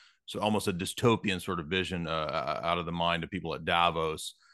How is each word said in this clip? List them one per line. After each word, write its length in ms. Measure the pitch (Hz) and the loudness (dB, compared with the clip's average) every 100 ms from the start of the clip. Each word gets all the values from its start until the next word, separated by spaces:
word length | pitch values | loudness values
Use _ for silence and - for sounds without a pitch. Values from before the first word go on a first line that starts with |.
| - _ - | -20 _ -12
so 120 | 104 | -2
almost 280 | 104 107 104 | 2 2 2
a 60 | |
dystopian 680 | 87 92 - 123 110 104 92 | -2 -4 2 4 4 2 -2
sort 180 | - 87 | -2 -4
of 60 | 76 | -2
vision, 420 | 92 87 90 82 | -2 0 -2 -2
uh, 520 | 80 76 76 67 73 | -2 -2 -2 -2 -2
o-, 60 | 82 | 0
out 100 | 87 | 0
of 80 | 85 | 0
the 60 | |
mind 320 | 85 85 85 | 0 0 0
of 80 | 80 | -2
people 240 | 95 82 76 | -6 -4 -4
at 100 | 82 | 0
Davos, 680 | 85 85 82 80 78 - - _ | 4 4 2 0 -2 -8 -12 _